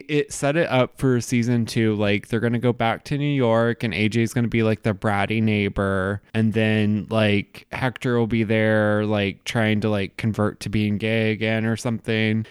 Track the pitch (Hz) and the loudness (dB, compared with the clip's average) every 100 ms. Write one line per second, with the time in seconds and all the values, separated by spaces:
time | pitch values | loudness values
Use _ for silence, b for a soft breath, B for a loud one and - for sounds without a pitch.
0 | - 151 143 - 143 156 165 127 123 - | 0 -2 -2 -2 0 0 2 2 0 0
1 | 135 123 - 120 117 120 110 120 110 104 | 0 0 0 0 2 0 0 0 0 2
2 | 101 101 - 113 117 117 123 110 113 104 | 0 0 -2 -2 -2 0 -2 0 -2 -2
3 | - 143 147 139 120 113 117 117 117 85 | -4 -4 -2 0 2 2 2 0 -4 0
4 | 107 117 113 120 117 113 110 107 113 95 | 0 2 0 0 0 2 0 0 -2 -2
5 | 110 101 101 110 110 104 101 101 98 98 | -2 0 0 0 2 2 0 -2 -2 0
6 | 95 101 b 110 110 107 110 110 104 107 | -2 -4 b 0 0 2 2 2 2 0
7 | 85 110 107 101 - - - - 131 - | -2 0 2 2 -2 -12 -14 -6 -6 -4
8 | 131 120 113 117 107 110 110 107 107 104 | -2 0 0 0 0 2 2 2 2 0
9 | 107 104 98 - - 120 107 107 110 104 | 0 0 -2 -4 -6 0 0 2 0 -2
10 | 95 - 113 104 107 - - 107 107 104 | -4 -4 -4 0 -2 -2 -4 -2 0 0
11 | 110 113 110 107 110 110 110 113 127 113 | -2 0 0 0 0 0 -2 -2 -4 -4
12 | - 110 110 110 110 | -2 0 0 0 -4